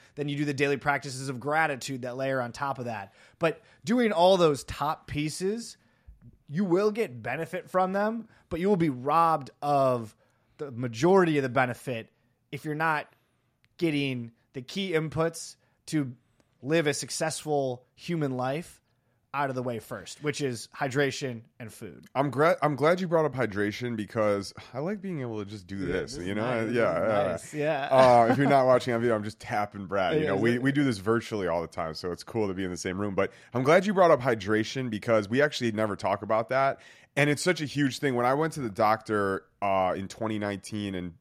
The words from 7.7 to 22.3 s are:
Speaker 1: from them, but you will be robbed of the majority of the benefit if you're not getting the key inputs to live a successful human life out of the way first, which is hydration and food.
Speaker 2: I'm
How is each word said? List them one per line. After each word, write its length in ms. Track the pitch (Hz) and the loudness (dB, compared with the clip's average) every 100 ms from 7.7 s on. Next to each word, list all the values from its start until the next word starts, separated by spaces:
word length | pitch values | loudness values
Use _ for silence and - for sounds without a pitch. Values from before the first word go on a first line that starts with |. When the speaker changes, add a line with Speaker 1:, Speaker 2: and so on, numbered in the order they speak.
Speaker 1:
from 220 | 185 185 | 0 2
them, 340 | 196 208 226 220 _ - | 0 -2 -4 -10 _ -10
but 100 | 165 | -2
you 100 | 185 | 2
will 60 | |
be 160 | 196 165 | 4 2
robbed 600 | 127 131 160 165 156 131 - | 0 2 4 4 2 -2 -6
of 540 | 143 143 135 123 110 _ _ _ _ - | 0 4 4 2 -4 _ _ _ _ -14
the 140 | 147 | -12
majority 640 | 117 123 113 160 190 170 147 | -8 -6 0 6 6 6 4
of 60 | |
the 40 | 131 | 2
benefit 640 | 123 127 117 - 113 110 _ _ _ - | 2 0 -2 -6 -8 -8 _ _ _ -14
if 140 | 143 | -10
you're 100 | 156 | -6
not 320 | 151 160 151 - _ _ _ _ _ _ - | -2 0 0 -4 _ _ _ _ _ _ -4
getting 540 | 170 147 139 123 117 _ _ | -2 0 -2 -4 -10 _ _
the 60 | 135 | -14
key 300 | 123 190 190 | -10 -6 -2
inputs 640 | 160 156 156 165 165 - - _ _ - | -2 -2 -2 -2 -4 -16 -20 _ _ -6
to 260 | 156 135 127 _ _ _ _ | -4 -4 -8 _ _ _ _
live 260 | 123 165 147 | -2 0 2
a 60 | |
successful 880 | 135 127 - 160 - 151 147 131 123 _ | -2 -6 -4 -4 -4 -2 -2 -2 -6 _
human 420 | _ - 170 143 127 | _ -6 -2 -2 -2
life 420 | 127 147 175 - _ _ _ _ _ | -4 -4 -8 -18 _ _ _ _ _
out 160 | 139 143 | -4 -2
of 60 | |
the 80 | 127 | -2
way 160 | 123 117 | -4 -6
first, 420 | - 113 85 - | -8 -14 -14 -8
which 160 | 147 139 | -6 -2
is 280 | 143 117 - - | -4 -4 -10 -6
hydration 640 | 143 127 139 - 135 117 113 - | -4 0 0 -2 -8 -10 -14 -16
and 120 | 113 | -16
food. 320 | - 104 65 76 127 | -14 -16 -16 -8 -2
Speaker 2:
I'm 140 | 143 | 0